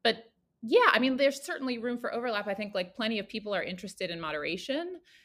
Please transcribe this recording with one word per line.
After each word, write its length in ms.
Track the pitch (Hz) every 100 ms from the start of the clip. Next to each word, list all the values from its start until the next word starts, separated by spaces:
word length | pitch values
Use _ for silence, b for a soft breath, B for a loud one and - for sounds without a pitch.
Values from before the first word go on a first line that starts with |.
But 220 | 233 226 - _ _ _
yeah, 300 | 226 349 480
I 80 | 220
mean, 180 | 254 262
there's 260 | 277 277
certainly 360 | - - 262 233
room 200 | 240 240
for 140 | -
overlap. 340 | 233 247 208 208
I 80 |
think, 200 | 190 208
like, 200 | 202 185
plenty 240 | - 220 220
of 100 | 196
people 260 | 220 214
are 80 | 190
interested 480 | - 185 196 - 185
in 100 | 170
moderation, 800 | 160 151 147 180 - 277 349 359 B B